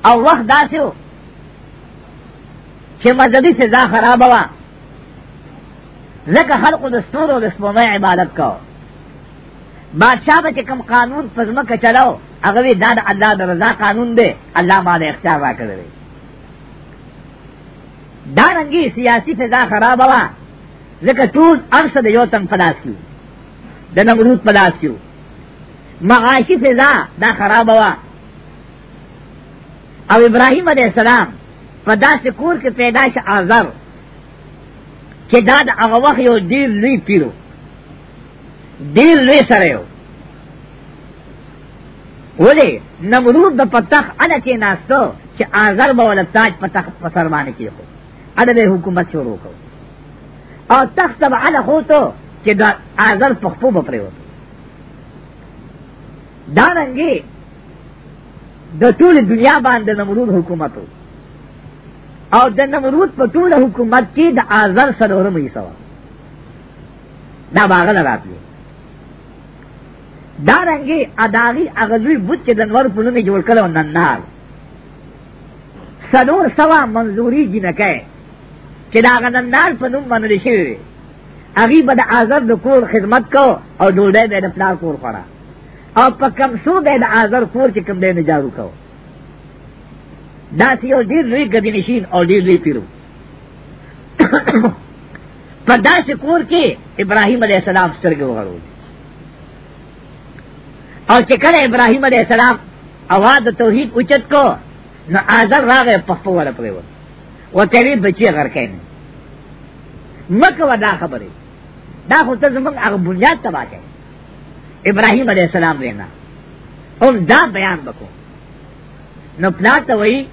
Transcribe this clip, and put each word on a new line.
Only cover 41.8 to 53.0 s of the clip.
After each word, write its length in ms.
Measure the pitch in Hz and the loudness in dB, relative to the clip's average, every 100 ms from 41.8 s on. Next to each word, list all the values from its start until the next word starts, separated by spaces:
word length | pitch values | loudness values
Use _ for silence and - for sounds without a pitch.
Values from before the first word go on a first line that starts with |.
| - - - - - - | -20 -20 -20 -20 -20 2
ولې؟ 400 | 190 294 240 117 - - | 4 6 2 0 -14 -12
نمرود 560 | 175 247 240 262 359 262 | -2 2 4 4 4 2
به 80 | 254 | 0
په 160 | 233 | 0
تخت 300 | 180 294 - - | 2 0 0 -4
هله 200 | 339 302 | -2 -2
کېناسته 720 | 254 240 202 185 - 262 190 101 - | -4 -4 -2 -4 -2 -2 -2 -6 -20
چې 120 | - - | -8 -4
آزر 400 | 208 214 196 269 | 0 0 2 0
به 100 | 247 | 2
ولې 220 | 220 196 175 | 2 0 -2
تاج 200 | 220 220 170 | 0 0 -2
په 80 | 190 | -6
تخت 240 | 196 175 - | -6 -8 -12
په 80 | 170 | -6
سر 180 | 175 160 | -4 -2
باندې 260 | 151 139 113 | -4 -6 -10
کېښود، 300 | 110 95 - - - - - - | -14 -14 -20 -20 -20 -20 -10 -2
هله 160 | 240 | 2
به 80 | 233 | 2
یې 80 | 208 | 2
حکومت 420 | 185 190 180 175 | 0 -2 -4 -4
شروع 260 | 160 123 101 | -6 -8 -10
کړ. 160 | - - - - - - - - - - - - - | -16 -20 -20 -20 -20 -20 -20 -20 -20 -20 -20 -20 0
او 140 | 247 320 | 0 0
تخت 340 | - 359 - | -2 -4 -2
ته 100 | 285 | -2
به 80 | 254 | 0
هله 240 | 277 294 | -2 -2
خوته 520 | 196 208 214 285 185 - - - 208 | -2 -2 2 0 0 -8 -20 -8 -4
چې 40 | |
د 260 | 208 214 202 - | 0 0 0 -10
آزر 360 | - | -2